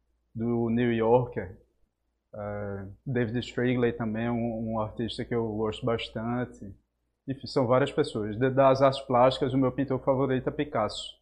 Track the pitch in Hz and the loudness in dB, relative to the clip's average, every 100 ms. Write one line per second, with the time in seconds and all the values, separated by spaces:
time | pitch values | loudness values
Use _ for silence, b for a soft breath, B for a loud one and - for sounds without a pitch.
0 | _ _ _ 110 117 117 117 117 120 113 | _ _ _ -4 -2 0 2 2 2 2
1 | 113 123 120 113 92 - _ _ _ _ | 4 4 4 -6 -10 -14 _ _ _ _
2 | _ _ _ 110 104 104 101 98 98 - | _ _ _ -10 -8 -6 -8 -8 -12 -12
3 | 143 120 117 123 - - 123 123 120 117 | -4 -2 0 -2 -4 -2 0 2 0 0
4 | 113 110 120 120 117 113 113 110 107 104 | -4 -2 -2 -2 -2 -4 -4 -4 -4 -4
5 | 113 - 117 120 113 107 110 107 120 117 | -6 -6 -4 -2 -2 -2 -4 -2 -2 -2
6 | - 110 113 123 120 - 101 - _ _ | -4 -8 -4 -4 -6 -10 -18 -18 _ _
7 | _ _ - 131 117 147 120 127 139 - | _ _ -10 -10 -2 0 4 4 2 0
8 | - 113 104 107 131 127 135 123 135 131 | -2 -2 -4 0 2 6 6 6 4 2
9 | - 123 131 131 135 131 127 127 135 127 | 0 6 6 4 0 2 2 0 -2 0
10 | 139 131 131 131 139 139 147 - 127 - | 0 2 2 0 -2 -4 -4 -2 -2 -4
11 | - - | -12 -16